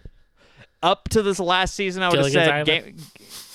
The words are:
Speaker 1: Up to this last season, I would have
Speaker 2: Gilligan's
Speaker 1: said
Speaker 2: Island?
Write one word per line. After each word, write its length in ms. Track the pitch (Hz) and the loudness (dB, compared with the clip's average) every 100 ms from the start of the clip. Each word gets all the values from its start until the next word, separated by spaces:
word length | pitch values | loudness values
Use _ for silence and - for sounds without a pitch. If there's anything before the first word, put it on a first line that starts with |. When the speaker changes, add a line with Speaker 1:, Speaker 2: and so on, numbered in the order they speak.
| - - _ _ _ - - _ | -20 -20 _ _ _ -20 -20 _
Speaker 1:
Up 260 | 170 196 - | 0 0 0
to 140 | 214 | 0
this 160 | 202 196 | 2 0
last 340 | 175 185 185 | 0 0 0
season, 300 | - 190 185 | -2 -6 -2
I 60 | 180 | 0
would 100 | 170 | 2
have 120 | 139 | 2
Speaker 2:
Gilligan's 360 | 156 160 147 151 | 2 2 2 0
Speaker 1:
said 20 | |
Speaker 2:
Island? 320 | 160 - 160 143 - - - - | -2 -4 -16 -20 -20 -20 -20 -20